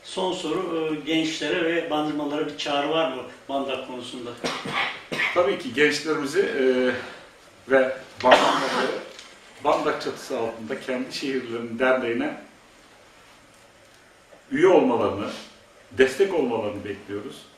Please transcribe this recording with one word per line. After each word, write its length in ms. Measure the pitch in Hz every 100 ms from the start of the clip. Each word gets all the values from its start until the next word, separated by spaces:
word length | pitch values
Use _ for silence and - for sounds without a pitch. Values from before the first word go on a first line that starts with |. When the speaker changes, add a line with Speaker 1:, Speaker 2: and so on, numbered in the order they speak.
Speaker 1:
Son 300 | - - 185
soru, 560 | 175 160 170 175 165 156
e, 140 | 151 143
gençlere 600 | 160 156 - 151 180 165
ve 240 | 170 160
bandırmalara 580 | 151 151 147 143 151 147
bir 100 | -
çağrı 320 | 151 143 147
var 260 | 160 160 127
mı 80 | 120 - -
Bandak 380 | 139 127 127 127
konusunda? 420 | 123 117 127 117 120 - - - - - - - - -
Speaker 2:
Tabii 260 | - 180 185
ki 140 | 131
gençlerimizi, 680 | 117 147 143 160 156 135 165
e, 520 | 202 139 131 127 127 123 - - - - - - -
ve 260 | 135 127 - - -
bandırmaları 680 | 123 127 - - 131 127 - - - - - - - -
Bandak 380 | 147 156 151 135
çatısı 360 | 147 - - 131
altında 420 | 113 110 113 131
kendi 340 | - 127 131
şehirlerinin 680 | - 143 135 120 117 117 117
derneğine 580 | 131 127 120 120 147 - - - - - - - - - - - - - - - - - - - _ - -
üye 160 | 139 185
olmalarını, 640 | 165 127 113 101 95 104 - - - - - -
destek 420 | 101 - - 196
olmalarını 520 | 175 127 113 104 101 98
bekliyoruz. 560 | 98 - 101 123 - -